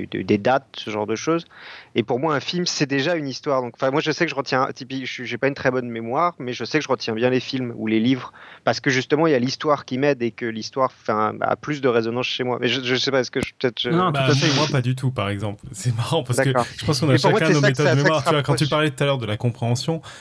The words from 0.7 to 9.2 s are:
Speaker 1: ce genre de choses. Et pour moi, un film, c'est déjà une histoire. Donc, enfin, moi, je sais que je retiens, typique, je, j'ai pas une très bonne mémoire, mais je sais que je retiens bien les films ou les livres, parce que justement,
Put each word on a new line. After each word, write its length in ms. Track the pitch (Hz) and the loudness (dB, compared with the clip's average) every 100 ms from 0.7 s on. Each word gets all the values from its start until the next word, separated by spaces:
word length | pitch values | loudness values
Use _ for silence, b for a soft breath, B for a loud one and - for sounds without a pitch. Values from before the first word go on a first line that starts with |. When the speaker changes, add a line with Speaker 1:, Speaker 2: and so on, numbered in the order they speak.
Speaker 1:
ce 140 | - - | -12 -8
genre 180 | 104 104 | -6 -4
de 80 | |
choses. 300 | 110 - 165 - B B B B | -2 -2 -2 -4 B B B B
Et 80 | 117 | -2
pour 160 | 117 123 | -2 -2
moi, 160 | 160 | 0
un 60 | 139 | -2
film, 240 | - 175 | -2 -4
c'est 220 | 175 - 135 | -4 -2 0
déjà 300 | 139 180 175 | 0 0 -2
une 120 | 139 | -4
histoire. 320 | 123 151 131 | -6 -2 -2
Donc, 140 | 123 - | -2 -2
enfin, 140 | 131 | 0
moi, 100 | 147 | 0
je 120 | 151 | 0
sais 120 | 139 | -2
que 60 | 160 | -2
je 40 | |
retiens, 320 | 139 131 131 131 | -2 -2 0 0
typique, 300 | - 127 135 127 | -4 -10 -8 -8
je, 180 | - | -8
j'ai 120 | 117 117 | -8 -2
pas 120 | 135 | -2
une 60 | |
très 160 | 139 139 | 0 0
bonne 200 | 127 123 | 0 -2
mémoire, 440 | 117 113 135 175 - | -6 -4 0 -2 -2
mais 160 | 127 | -8
je 100 | 151 | -6
sais 140 | 117 156 | -2 -2
que 60 | |
je 40 | - | 0
retiens 260 | 127 - | -2 -2
bien 140 | 110 123 | 0 2
les 100 | 127 | 2
films 340 | - 131 123 113 | 0 -4 -4 -4
ou 100 | 110 | 0
les 140 | 110 | 2
livres, 320 | 120 131 - B B B | 2 0 -4 B B B
parce 160 | - - | -2 -2
que 80 | 139 | 0
justement, 380 | 131 123 147 | 0 0 2